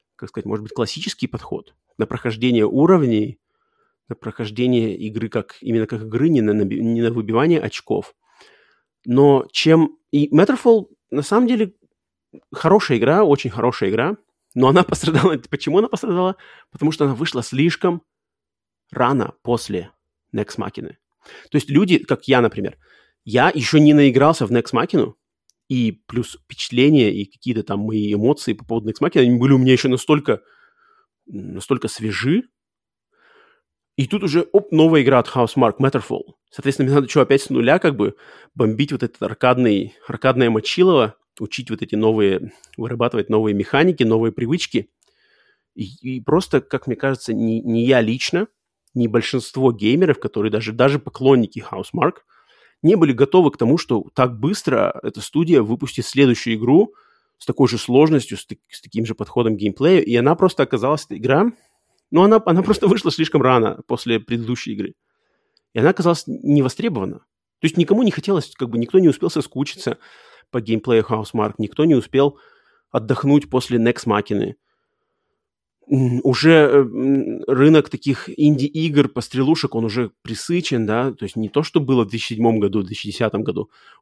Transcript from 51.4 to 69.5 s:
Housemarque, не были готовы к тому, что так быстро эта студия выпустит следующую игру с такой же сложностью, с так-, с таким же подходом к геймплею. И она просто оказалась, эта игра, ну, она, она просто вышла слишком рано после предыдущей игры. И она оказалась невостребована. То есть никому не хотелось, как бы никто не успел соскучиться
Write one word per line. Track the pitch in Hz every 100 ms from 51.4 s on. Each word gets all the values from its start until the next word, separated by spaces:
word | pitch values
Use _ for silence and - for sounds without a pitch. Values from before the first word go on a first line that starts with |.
| 110 - -
Housemarque, | 101 - - 147 - _ _ _ _ _ _
не | 156 202
были | 160
готовы | 123 139 185 160
к | -
тому, | 117 160
что | - 117 -
так | - 127 113
быстро | 135 202 - 123 98 -
эта | - -
студия | - 147 165 156
выпустит | 107 113 135 - 117
следующую | 131 139 117 - 113
игру | 113 151 233 - _ _ _ _
с | -
такой | 120 131
же | 117
сложностью, | - 123 156 156 - 98
с | -
так-, | - _
с | -
таким | - 113 113
же | 110
подходом | - - 113 107
к |
геймплею. | 104 95 147 185
И | - 117
она | 127 165
просто | 185 -
оказалась, | 135 120 120 147 -
эта | 92
игра, | 123 139 233 - _ _ _ _ _
ну, | 156
она, | 196 220 214
она | 170
просто | 196 208 202
вышла | 214 175
слишком | 151 156 156
рано | 131 127 110 - -
после | 123 - 113
предыдущей | 107 120 113 123 -
игры. | 104 98 - _ _ _ _ _ _ _
И | 117
она | 135
оказалась | 190 175 165 -
невостребована. | - 143 147 131 - - 139 95 - _ _ _ _
То | 160
есть | 175
никому | 165 208
не | 247
хотелось, | - - 190 - -
как | 123
бы | 117
никто | 117 185
не | 180
успел | - 175
соскучиться | 156 143